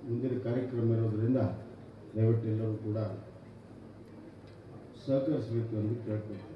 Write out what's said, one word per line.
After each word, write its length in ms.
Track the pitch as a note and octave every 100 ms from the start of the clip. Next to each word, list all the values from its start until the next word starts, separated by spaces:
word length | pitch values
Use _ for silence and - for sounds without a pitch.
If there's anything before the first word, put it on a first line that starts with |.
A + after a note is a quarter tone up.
ಮುಂದಿನ 340 | A#2+ A#2+ B2+ B2
ಕಾರ್ಯಕ್ರಮ 520 | A#2+ B2 B2+ A#2+ A2+
ಇರೋದ್ರಿಂದ 460 | A2+ A2 G#2 A2 B2+ G#2+ - - - - - - G#2+
ದಯವಿಟ್ಟು 320 | A2+ A2 A2
ಎಲ್ಲರೂ 260 | A2 A2
ಕೂಡ 240 | G#2+ G#2+ G#2+ G#2+ - - - - - - - - - - - - - - - - - - - -
ಸಹಕರಿಸಬೇಕು 680 | - D#3+ - A2+ A#2 A2+ G#2+
ಎಂದು 180 | G#2+ A#2 G#2+
ಕೇಳ್ಕೊಳ್ತೀನಿ. 460 | G#2+ - G2 -